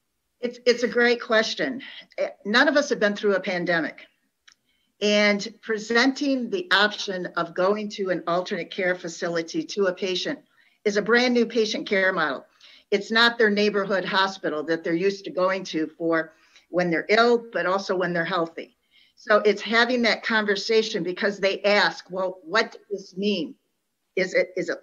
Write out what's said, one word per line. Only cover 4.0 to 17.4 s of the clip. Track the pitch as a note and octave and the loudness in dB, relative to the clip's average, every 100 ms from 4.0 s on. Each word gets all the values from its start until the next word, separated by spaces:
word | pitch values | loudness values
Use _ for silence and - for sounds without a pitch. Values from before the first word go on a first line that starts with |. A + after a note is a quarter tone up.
| - _ _ _ _ _ _ _ _ - | -20 _ _ _ _ _ _ _ _ -4
And | G#3 G#3 G#3 G3+ - - | 2 4 4 2 -2 -10
presenting | - G#3+ G#3+ A#3 C4+ C4 C#4+ C4 G#3+ | -6 -4 0 2 2 2 0 -2 -2
the | F#3 F3+ | -4 0
option | F#3+ G3+ - G3+ F#3 F3 E3+ | 2 2 0 -6 -6 -6 -6
of | E3 | -4
going | F3 F#3 G#3 G#3 | 0 2 0 -4
to | G#3 F#3 | -4 -2
an | E3+ E3+ | -2 -2
alternate | F3 F3+ F#3 E3 | -2 -2 -6 -6
care | - F3+ | -4 -2
facility | F3+ E3+ - F3 E3+ E3 E3 | -2 -6 -6 -4 -4 -4 -6
to | D3 G#3 F#3+ | -4 -2 0
a | |
patient | F3 F#3+ F3+ F3+ C#3+ _ _ _ _ | 0 -4 -4 -4 -8 _ _ _ _
is | G#3 G3+ | -2 0
a | |
brand | G#3 A#3+ B3 | 2 4 4
new | A#3+ A3 | 2 2
patient | A#3+ G#3+ - - | 0 0 -2 -2
care | G3 F#3 | 0 2
model. | F3 D3+ - - _ - - - | 2 -2 -4 -10 _ -20 -20 -4
It's | G3 G3+ | -4 0
not | A3+ A#3 A#3+ | 4 4 6
their | A3 | 2
neighborhood | G3+ G#3 G3+ F#3+ F#3+ | 4 2 0 0 -2
hospital | F3+ G3 F#3+ - D#3+ D3+ | 0 0 0 -2 -4 -4
that | D3+ E3 | -2 -2
they're | - | -2
used | E3+ G3 G3 | 0 0 -2
to | - | -6
going | D#3+ F#3 F#3+ | -2 0 0
to | F3+ D#3 D3+ - | -4 -4 -4 -4
for | E3 E3 D#3+ _ _ _ _ | 0 0 -2 _ _ _ _
when | F3 F3+ | -2 0
they're | D#3 - | 0 2
ill, | G#3+ A#3+ A#3 | 4 4 2